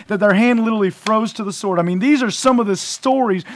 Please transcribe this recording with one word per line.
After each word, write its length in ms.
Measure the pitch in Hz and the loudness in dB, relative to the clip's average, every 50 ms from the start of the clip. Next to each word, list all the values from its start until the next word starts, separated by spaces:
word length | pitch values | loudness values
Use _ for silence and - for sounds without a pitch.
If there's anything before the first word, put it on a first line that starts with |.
| - | -8
that 120 | - 214 185 | -6 -2 0
their 140 | 208 208 185 | 2 2 4
hand 300 | 202 233 247 240 226 220 | 4 4 4 2 2 0
literally 240 | 226 220 214 196 185 | 0 0 0 0 -2
froze 420 | - - - 214 220 220 226 208 - | -2 -4 -2 0 0 0 0 -2 -4
to 100 | - 208 | -8 -8
the 100 | 202 - | -8 -8
sword. 260 | - - 196 180 170 | -6 -4 -2 -2 0
I 40 | 170 | 0
mean, 160 | 175 180 185 | 0 -2 0
these 220 | 226 277 302 254 | 2 2 2 2
are 80 | 254 208 | 0 -2
some 300 | - - - 262 254 240 | -4 -2 0 2 2 2
of 80 | 226 | 2
the 80 | 202 190 | 0 -2
stories 720 | - - - - - - 262 269 269 247 214 185 180 - - 247 | -4 -4 -8 -8 -4 -2 0 0 2 2 0 0 -2 -4 -8 -16